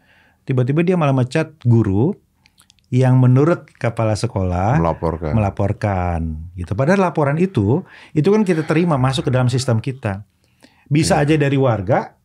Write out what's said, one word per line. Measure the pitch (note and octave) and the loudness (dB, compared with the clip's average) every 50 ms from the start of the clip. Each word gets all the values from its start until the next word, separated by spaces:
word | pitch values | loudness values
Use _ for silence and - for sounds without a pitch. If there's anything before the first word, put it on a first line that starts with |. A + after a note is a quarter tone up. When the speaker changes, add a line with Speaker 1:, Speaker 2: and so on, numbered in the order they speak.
| _ _ _ _ _ _ _ _ _ | _ _ _ _ _ _ _ _ _
Speaker 1:
tiba-tiba | - C3+ B2+ B2+ B2 C#3+ D#3 | -4 -2 -2 0 0 0 0
dia | F3 F3+ F#3 | 0 0 0
malah | F3 D#3 C#3 C3+ | 0 2 2 2
mecat | C3+ B2 - - D#3 D#3+ D#3+ - _ | 0 0 0 -2 -4 -4 -4 -8 _
guru | - A#2+ A#2 A#2 A2 G#2 F#2+ G2 A#2 E3+ G#3 - _ _ _ _ _ _ _ _ _ _ _ _ _ _ | 0 2 4 4 4 2 0 0 0 0 -2 -6 _ _ _ _ _ _ _ _ _ _ _ _ _ _
yang | B2+ B2 B2+ B2+ B2+ B2+ | 0 2 2 4 4 4
menurut | B2+ B2 B2 B2+ D3 E3 F3 E3+ - - _ | 4 4 4 4 4 2 2 0 -4 -10 _
kepala | _ - A#2+ A2+ - A2+ A2 G#2+ | _ -6 -6 -4 -2 -2 -2 -2
sekolah | G2+ - - - G2 F#2+ F2+ F2 F2 F#2 G#2 C3 | -2 -4 -4 -4 -4 -2 -2 -2 0 0 0 0
Speaker 2:
Melaporkan. | D#3+ E2+ E2 D#2+ - E2+ E2 D#2+ D#2 E2 D#2 | 2 0 0 -2 -2 -2 -4 -4 -4 -4 -4
Speaker 1:
melaporkan, | - A2+ G#2+ G2 - - G2+ G2 G#2 - - G#2 G2 F#2 F2+ F2 E2+ E2 E2 D#2+ D#2 D#2 E2 F2 F2 | -2 0 -2 -2 -2 -2 -4 -4 -4 -4 -4 -4 -2 -2 -2 -2 -4 -4 -4 -6 -8 -10 -12 -14 -12
gitu. | F2+ F2 - - | -14 -10 -8 -4
Padahal | G2 B2+ C#3+ F#3+ G3+ F#3+ | -2 0 0 2 2 0
laporan | F3 - - D3+ C#3 C#3+ D#3+ | 0 0 0 0 0 0 0
itu, | F3+ F#3+ F#3+ B2 G2+ G2 A#2+ E3+ F#3 - - - - - | -2 0 0 0 2 2 2 0 -2 -6 -14 -20 -20 -6
itu | - D3+ D3 F#3+ | -4 0 2 2
kan | G3+ G#3+ A3 | 2 2 2
kita | F3+ F3+ D#3+ D3+ | 2 0 -2 -2
terima | - E3 D#3 F3+ E3+ D#3 | -2 0 0 2 2 2
masuk | C3 B2+ C3 C3 E3+ - | 2 2 0 0 0 -2
ke | D3 | 0
dalam | A#2+ B2+ B2+ B2 | 0 2 2 0
sistem | B2 C3 B2+ - A#2 A2 | 0 0 0 0 -2 -2
kita. | - C#3+ C3 C3 - A2 G2 G2 G#2+ - _ _ _ _ _ _ - _ _ _ _ | -2 -4 -8 -6 -6 -6 -6 -6 -10 -16 _ _ _ _ _ _ -20 _ _ _ _
Bisa | _ C3+ D3+ D#3+ E3 F#3+ D#3 | _ 0 0 2 2 0 0
Speaker 2:
Iya. | D3 | 2
Speaker 1:
aja | C#3+ D#3+ D3+ | 2 2 2
dari | C#3+ C#3 C#3+ | 2 0 2
warga | C3+ C3+ C3 A2+ G2+ F#2+ F2+ C3+ F#3 - - - _ | 2 2 0 0 -2 -2 -2 -2 -2 -2 -4 -12 _